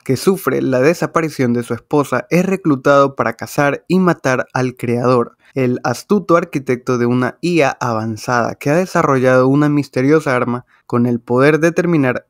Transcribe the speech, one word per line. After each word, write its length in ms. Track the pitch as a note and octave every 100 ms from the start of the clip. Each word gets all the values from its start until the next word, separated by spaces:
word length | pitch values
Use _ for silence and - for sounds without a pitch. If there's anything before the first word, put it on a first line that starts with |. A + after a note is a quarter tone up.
| -
que 120 | C3
sufre 440 | F#3+ F#3 - C3+
la 200 | C3+ B2+
desaparición 720 | C#3 F3 D3+ E3+ D#3+ - B2
de 100 | A#2+
su 100 | A#2+
esposa 540 | A#2 - D3 C3+ B2+ -
es 160 | E3+ F3+
reclutado 720 | F#3+ E3 C3 C#3+ C#3 C#3 C3+
para 180 | A2+
cazar 520 | - A#2 - C#3+ C#3 -
y 100 | F3+
matar 480 | F3+ - C3+ B2+ -
al 220 | C3 B2+ B2
creador, 600 | A#2+ A#2+ B2 B2 A#2+ _ _ C3+
el 240 | C3 B2
astuto 540 | C#3+ A#2+ - G#3 E3+ E3+
arquitecto 600 | E3+ C#3+ B2+ B2 - B2
de 80 | A#2+
una 320 | B2+ B2 -
I 200 | E3+ E3+
A 100 | C3+
avanzada 840 | - B2 A2 A2 G#2+ - A#2+ A2+
que 160 | A#2+ C#3+
ha 60 | D#3+
desarrollado 720 | F#3 F3 D#3 C3 B2+ B2+ C3
una 200 | C#3 D3
misteriosa 680 | D3 C#3 B2+ C3 D#3 D3+ B2
arma 320 | A#2+ A#2+ - _ -
con 220 | B2 A#2+
el 120 | A#2+
poder 400 | - B2 C#3+ D#3
de 120 | E3+
terminar 560 | E3 F3 E3 C3 A#2 -